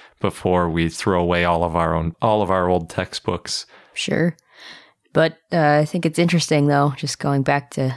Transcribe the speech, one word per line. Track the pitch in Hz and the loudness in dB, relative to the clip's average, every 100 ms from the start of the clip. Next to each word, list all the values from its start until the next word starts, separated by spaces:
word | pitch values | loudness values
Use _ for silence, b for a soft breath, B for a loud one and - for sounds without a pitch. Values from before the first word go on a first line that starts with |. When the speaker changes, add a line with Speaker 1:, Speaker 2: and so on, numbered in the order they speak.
| B _ | B _
Speaker 1:
before | 98 - 92 90 85 | -6 -4 0 2 2
we | 82 82 | 0 -2
throw | - 107 90 | -2 0 0
away | 87 87 | 2 2
all | 87 85 | 2 2
of | 85 | 0
our | 82 82 82 | 0 0 0
own, | 82 - | -2 -2
all | 117 107 | 0 2
of | 92 | 2
our | 92 90 | 2 2
old | 90 82 | 0 -2
textbooks. | - 90 - - 90 - - - B B | -6 -6 -6 -6 -6 -6 -10 -10 B B
Speaker 2:
Sure. | - - - 170 - B B B B B B _ | -10 -4 0 -2 -4 B B B B B B _
But, | 151 160 156 _ | 0 0 -2 _
uh, | 175 147 147 | 0 2 2
I | |
think | 151 180 165 | 0 -2 -2
it's | 160 | 0
interesting, | 170 170 - 151 143 | 2 2 2 2 4
though, | 143 147 135 | 4 2 -2
just | 139 - | -6 -4
going | 147 139 | -2 0
back | 135 143 135 | 0 -2 -2
to | - 131 | -4 -4